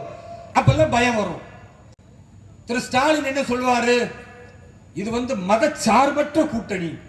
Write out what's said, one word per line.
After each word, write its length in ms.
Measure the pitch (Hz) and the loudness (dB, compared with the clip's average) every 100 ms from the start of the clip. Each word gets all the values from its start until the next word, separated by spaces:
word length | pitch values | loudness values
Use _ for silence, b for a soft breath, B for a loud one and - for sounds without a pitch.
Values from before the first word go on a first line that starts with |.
| - - - - - | -6 -14 -16 -18 -4
அப்பெல்லாம் 360 | 226 226 302 311 | 2 4 4 2
பயம் 260 | 240 247 226 | 2 2 0
வரும். 240 | 185 160 - - - - - - - - - - - - - | -4 -8 -14 -20 -20 -20 -20 -20 -20 -20 -20 -20 -20 -18 -6
திரு 160 | 240 | -6
ஸ்டாலின் 420 | - 247 294 311 | -2 2 2 2
என்ன 180 | 269 277 | 0 -2
சொல்வாரு? 680 | 262 247 254 240 233 240 202 - - - - - - - - | -2 0 2 2 4 2 0 -6 -18 -20 -20 -20 -20 -20 -14
"இது 180 | - 208 | -8 -4
வந்து 240 | 233 254 220 | -4 -2 -4
மதச்சார்பற்ற 1120 | 180 220 294 - 220 247 285 277 294 320 294 | 0 2 2 0 2 4 4 2 0 0 0
கூட்டணி." 500 | 226 - 190 165 135 | -2 -6 -6 -6 -8